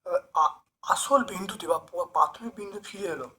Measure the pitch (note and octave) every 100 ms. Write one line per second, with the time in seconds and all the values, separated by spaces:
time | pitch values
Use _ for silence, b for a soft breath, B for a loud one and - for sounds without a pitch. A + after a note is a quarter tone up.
0 | F3+ F3+ - E3 D3+ - _ _ - -
1 | - C#4 B3 F#3+ F#3 - E3 E3 - F3
2 | E3+ D#3 D3+ - A#3 A3 G3+ G#3 - G3
3 | F#3+ D3 B2+